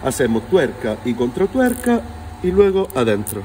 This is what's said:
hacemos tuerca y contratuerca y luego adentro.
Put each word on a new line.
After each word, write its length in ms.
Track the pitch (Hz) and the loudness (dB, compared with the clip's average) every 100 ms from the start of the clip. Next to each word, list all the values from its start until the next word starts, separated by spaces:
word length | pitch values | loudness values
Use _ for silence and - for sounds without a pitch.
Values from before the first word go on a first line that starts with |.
hacemos 420 | 131 127 123 113 110 | -4 0 0 0 2
tuerca 500 | 185 127 104 113 107 | 2 2 -2 -6 -4
y 100 | 120 | -4
contratuerca 880 | 117 123 - 196 262 254 240 - 233 - - - - | -2 -2 0 -2 2 0 0 0 0 -2 -14 -14 -4
y 80 | 180 | 0
luego 380 | 185 202 190 190 | 4 4 4 0
adentro. 480 | 135 117 104 104 104 | 0 2 0 -2 -8